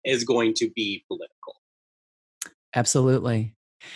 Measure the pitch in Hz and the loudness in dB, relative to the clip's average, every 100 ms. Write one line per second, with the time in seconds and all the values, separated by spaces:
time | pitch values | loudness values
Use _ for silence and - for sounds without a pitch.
0 | - 131 117 120 113 110 113 113 104 98 | -2 -2 2 2 2 0 -2 -2 -6 -6
1 | - 90 92 _ - - _ _ _ _ | -8 -12 -12 _ -20 -20 _ _ _ _
2 | _ _ _ _ - _ _ - 120 139 | _ _ _ _ -16 _ _ -2 2 4
3 | 131 127 123 113 110 - _ _ - | 4 2 2 0 -2 -8 _ _ -20